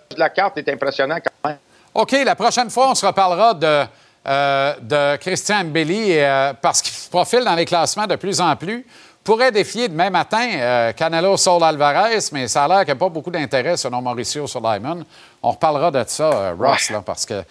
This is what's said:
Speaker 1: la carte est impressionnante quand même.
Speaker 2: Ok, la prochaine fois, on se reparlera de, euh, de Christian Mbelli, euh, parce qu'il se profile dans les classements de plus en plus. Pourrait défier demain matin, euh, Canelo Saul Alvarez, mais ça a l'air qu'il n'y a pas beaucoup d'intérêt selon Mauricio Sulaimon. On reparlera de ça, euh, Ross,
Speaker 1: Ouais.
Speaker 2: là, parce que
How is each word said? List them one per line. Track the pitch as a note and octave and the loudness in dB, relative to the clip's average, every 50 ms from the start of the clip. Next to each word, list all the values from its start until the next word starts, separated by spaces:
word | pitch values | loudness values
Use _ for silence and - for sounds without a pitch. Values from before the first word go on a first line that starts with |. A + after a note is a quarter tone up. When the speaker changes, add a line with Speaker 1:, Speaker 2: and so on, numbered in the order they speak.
| _ _ - - | _ _ -4 -2
Speaker 1:
la | D#3+ D3+ | -2 0
carte | - - F#3+ G3+ - D#3 | 0 0 -2 -2 -4 -4
est | C#3+ D3+ | -4 -6
impressionnante | C#3 C#3 C3+ C#3 C3+ - C#3 C3+ D#3+ E3+ - | -4 -4 -4 -4 -2 -2 -2 -2 -4 -4 -4
quand | - - _ - D3 | -6 -6 _ -6 -8
même. | D3 C#3 _ _ _ _ _ _ _ | -8 -8 _ _ _ _ _ _ _
Speaker 2:
Ok, | - A3 - C4 C#4 C4+ | -2 0 2 2 2 2
la | A3+ - | 2 0
prochaine | - A3 A#3 - A#3+ B3 G#3+ | 2 0 0 0 0 -2 -2
fois, | - A#3+ C4 C4+ | 0 2 2 2
on | A#3 | 2
se | - - | 2 0
reparlera | G3 - G3 G3 F#3 F3 E3+ G#3+ A#3 A3 | 0 2 2 2 2 4 4 4 4 4
de, | D#3 D#3+ D#3 D3+ D3 C3 A2 - _ _ _ _ _ _ - | 2 2 2 2 2 0 -2 -6 _ _ _ _ _ _ -2
euh, | C#3 C#3 C#3+ C#3 C#3 C#3 C#3 C#3+ C#3+ C3+ | 0 2 2 2 2 2 2 0 -2 -4
de | B2 A2 D3 D3 C#3+ C#3+ C#3+ C3+ | -4 -2 0 2 2 2 0 -2
Christian | - F#3 F#3 - - - G#3 G3+ F3+ | -2 -4 -6 -4 -2 -2 0 0 0
Mbelli, | D#3+ D3 E3 D#3 D3+ F#3 A3 A3+ G3 E3+ D3+ | -2 -2 -2 -2 0 -2 -2 0 2 2 4
euh, | C#3+ C#3 C#3 C3+ C3+ C#3+ C#3 - | 4 4 2 2 0 0 -2 -2
parce | - E3 C#3+ - - | -2 0 0 0 -2
qu'il | - - | -4 -8
se | - - - | -10 -12 -4
profile | - F3+ E3+ - A#3 B3 B3 | 0 0 0 2 2 2 2
dans | G#3 E3+ | 2 2
les | E3 E3 | 0 0
classements | - F3 E3+ D#3 C3 - G3+ G#3+ | 0 2 0 0 0 -2 -4 -2
de | G3+ D#3+ B2+ | -2 -2 -2
plus | - G3 F#3 - | -2 -4 -2 0
en | F3+ E3 C#3+ | 0 0 0
plus. | - D3+ F#3 A3+ A#3+ C4 - - - - - _ _ _ | 0 -2 -8 -8 -10 -10 -14 -20 -20 -20 -20 _ _ _
Pourrait | - A3 A3 B3+ C4 | 0 2 4 4 2
défier | G#3 G#3 - - - G#3+ B3 A3 | 4 2 0 0 -2 -4 -4 -4
demain | D#3 D#3 F3+ G3+ | 0 0 0 2
matin, | F#3 E3+ D3 - G#3 A3 B3 A#3+ | 2 0 0 0 0 -2 -2 -2
euh, | G3+ C#3+ A#2+ A#2+ B2 A#2+ A#2 A#2 A2 | -2 -2 0 2 2 2 2 0 0
Canelo | - D#3+ E3 E3 E3 F3 G3 G3 - | -2 -2 0 0 2 2 2 2 2
Saul | - F#3+ F3 F3 E3 | 2 2 4 4 4
Alvarez, | D#3+ D#3 C#3+ D3 D3 C#3 E3 G3+ A#3 A3+ G3+ - - | 2 2 2 2 2 4 2 2 2 2 0 -2 -4
mais | D3+ C#3 B2+ A2+ | -6 -6 -6 -2
ça | - D3+ C#3+ | 0 0 2
a | D3+ | 4
l'air | F#3 G3 | 4 2
qu'il | F#3+ D3 | 2 2
n'y | C3+ | 0
a | |
pas | A#2+ F3+ F#3+ | 0 -2 -2
beaucoup | E3 D#3+ - F#3 | -2 -6 -8 -6
d'intérêt | F3 E3 C#3+ A#2+ - B2+ B2 D#3+ F3 D3+ | -6 -6 -4 -2 0 0 0 0 -2 -2
selon | - B2+ B2 B2+ | -4 -4 -6 -4
Mauricio | B2+ B2+ A#2 A#2+ A#2 - - D3 C#3+ B2+ | -4 -4 -4 -4 -6 -6 -6 -6 -8 -8
Sulaimon. | - B2+ A2 A2+ A2 G2 G#2+ C#3+ E3+ F3 D3+ - - - - - _ _ - | -8 -4 -2 -2 -2 -2 -4 -6 -8 -8 -10 -16 -20 -20 -20 -20 _ _ -4
On | A#2+ | -4
reparlera | A#2 - E3 D#3+ D3+ C#3 D3+ F3 | -2 0 0 0 2 2 0 0
de | C#3 C3 A2+ - | 0 0 -2 -2
ça, | - - D3+ D#3 | -4 -2 0 2
euh, | C#3+ G#2+ G2 F#2 E2+ F2 | 2 2 0 -2 -4 0
Ross, | A#2 C#3 C3+ A#2+ - - | 0 2 2 2 0 -4
Speaker 1:
Ouais. | A2 | -4
Speaker 2:
là, | G#2 G2 | -6 -6
parce | - F2 - - - | -8 -8 -8 -8 -6
que | A2 G2 F2+ - | -6 -8 -10 -12